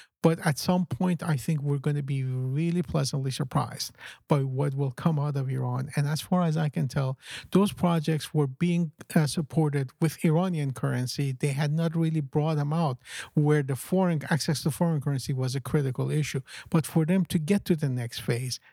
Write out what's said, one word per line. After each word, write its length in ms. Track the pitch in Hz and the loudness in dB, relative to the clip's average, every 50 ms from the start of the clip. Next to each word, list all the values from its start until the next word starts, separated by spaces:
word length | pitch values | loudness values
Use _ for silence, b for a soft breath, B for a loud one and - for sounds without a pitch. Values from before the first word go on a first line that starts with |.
| B B B _ | B B B _
But 240 | - 160 165 165 - | 2 2 2 4 2
at 140 | - 139 - | 0 0 0
some 260 | - - 180 180 180 | 0 2 2 2 2
point, 380 | - - - 185 180 175 156 - | 0 -2 -2 0 0 0 0 0
I 140 | 170 156 | 0 -2
think 260 | 135 - - 160 147 139 | 0 0 0 -2 0 0
we're 160 | 143 143 139 | 0 -2 0
gonna 240 | 135 151 147 147 143 | 0 -2 -2 -2 -2
be 220 | 135 139 135 131 | -2 -2 -2 -2
really 580 | 131 127 127 127 131 131 147 165 170 170 175 175 | -2 -2 -2 -2 -2 -2 0 0 0 0 0 -2
pleasantly 480 | - - 151 139 127 - 139 135 135 | -2 0 -2 -2 0 -2 -2 -4 -4
surprised 600 | 127 - 151 127 - 147 127 120 - - - - - B B B B B B _ | -4 -4 -6 -2 0 -2 -2 -2 -6 -10 -10 -10 -10 B B B B B B _
by 140 | 160 143 135 | 2 2 2
what 320 | 135 131 131 147 147 135 | 0 -2 -2 -2 -2 0
will 160 | 139 143 135 | -2 -2 -2
come 260 | 123 - - 170 160 147 | -4 0 0 0 2 2
out 180 | 143 147 139 | 0 -2 -2
of 120 | 139 131 131 | -2 -2 -2
Iran. 420 | 131 131 127 123 123 123 131 147 - | -2 -2 -2 -2 -2 -4 -4 -4 -2
And 140 | - 143 143 | -2 0 0
as 120 | 156 147 | -2 -4
far 220 | - - 185 180 180 | -2 0 0 2 2
as 140 | 165 151 | 2 2
I 120 | 156 156 147 | 0 0 -2
can 200 | - 165 151 127 | 0 -2 -4 -2
tell, 280 | - 147 135 131 135 B B B B B B B - | -2 -2 -2 -2 -4 B B B B B B B 2
those 200 | 180 202 202 - | 4 4 4 2
projects 640 | - - 175 170 165 151 160 160 151 - - - | 0 0 2 2 2 2 0 -2 -2 -2 -2 0
were 140 | 151 147 135 | 0 0 0
being, 420 | 131 - - 175 175 170 175 156 - _ - - - | 0 -2 0 2 2 2 0 -2 -4 _ -18 0 2
uh, 120 | 170 156 | 2 2
supported 640 | 135 - - 156 - - 165 156 151 139 143 135 127 - _ | 2 0 -4 -6 -2 0 2 2 2 2 -2 -4 -4 -2 _
with 240 | 165 160 - - - | -2 -2 0 0 2
Iranian 480 | 170 151 165 185 190 180 156 143 135 123 | 2 4 4 2 0 0 -2 -2 -2 -2
currency. 580 | - - - 123 123 127 127 - - 143 139 | -2 -2 -2 0 -2 -2 -4 -2 -2 -2 -2
They 220 | 131 127 - 143 139 139 156 | -2 -2 -2 -2 0 0 0
had 100 | 143 147 | 0 0
not 220 | 160 165 170 160 | 0 0 0 0
really 260 | 165 165 160 160 160 | 0 0 2 0 0
brought 360 | 147 131 - 151 147 160 160 | -2 0 0 0 0 2 0
them 160 | 147 143 143 151 | 0 0 0 0
out 260 | 165 170 143 123 - B B B B B B B | 0 0 0 -2 -4 B B B B B B B
where 280 | 156 147 147 151 151 147 | 2 4 6 4 4 4
the 140 | 135 139 | 0 -4
foreign, 440 | 123 - - - 185 190 180 170 151 139 - | -6 -2 0 2 4 4 4 2 0 0 0
access 340 | 175 143 - - 156 - - | 0 0 2 0 -2 0 0
to 100 | 160 135 | -2 0
foreign 280 | - 175 170 165 151 | 2 2 2 2 0
currency 320 | 131 147 143 131 - - 143 | 0 0 -2 -2 -2 -2 -2
was 220 | 131 131 127 123 | -2 -2 -2 -2
a 60 | 139 | -4
critical 500 | 123 - - 156 139 131 123 - 131 135 | -4 0 0 0 0 0 0 -2 -2 0
issue. 300 | 143 151 151 - - - - B B B B B | 0 0 -2 -2 -4 -6 -8 B B B B B
But 160 | - 165 151 | 2 2 2
for 200 | - - 165 160 | 4 2 2 4
them 200 | 151 185 196 180 | 4 4 2 2
to 120 | - - 180 | 2 0 -2
get 260 | 151 147 202 202 - | 0 2 0 0 2
to 100 | - 180 | 0 0
the 120 | 151 - 139 | 2 2 -2
next 300 | 127 127 120 113 - - | -2 -2 -4 -4 -6 -8
phase, 400 | - - 120 117 131 127 117 - b b | -2 -2 -2 -2 -2 -6 -8 -10 b b